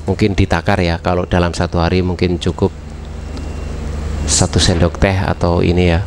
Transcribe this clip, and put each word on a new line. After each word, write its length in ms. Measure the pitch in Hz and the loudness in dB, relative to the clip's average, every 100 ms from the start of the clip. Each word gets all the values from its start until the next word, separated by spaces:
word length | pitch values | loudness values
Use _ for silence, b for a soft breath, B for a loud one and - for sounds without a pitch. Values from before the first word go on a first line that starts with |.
Mungkin 320 | - 92 107 95 | -4 0 2 2
ditakar 400 | 98 85 85 98 | 2 0 2 2
ya, 160 | 87 82 | 2 0
kalau 240 | 92 90 | 0 0
dalam 320 | 90 90 87 - | 0 0 0 0
satu 240 | 87 87 | -2 0
hari 240 | 82 92 | 2 2
mungkin 320 | 90 87 90 87 | 0 0 0 0
cukup 320 | - 78 95 - - - - - - - - - - - - - - - - | -2 0 -2 -2 -14 -14 -12 -12 -10 -10 -8 -8 -8 -8 -6 -6 -6 -4 -2
satu 320 | - 92 - | 0 2 2
sendok 400 | - 85 85 - | 2 4 2 2
teh 160 | 98 95 | 2 2
atau 480 | - 87 87 87 | 0 0 2 2
ini 320 | 92 87 90 | 2 4 4
ya. 80 | 85 | 2